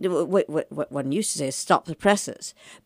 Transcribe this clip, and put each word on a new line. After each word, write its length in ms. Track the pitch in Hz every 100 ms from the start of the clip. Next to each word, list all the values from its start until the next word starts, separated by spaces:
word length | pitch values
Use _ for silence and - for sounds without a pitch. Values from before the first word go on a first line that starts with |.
w-, 240 | 180 165
what, 240 | 165 190 -
what, 220 | 151 -
what 200 | 147 147
one 220 | 143 135
used 180 | 170 214
to 60 | -
say 100 | 135
is, 60 |
"Stop 320 | - - 170 -
the 80 |
presses," 600 | 160 202 208 - - - - - -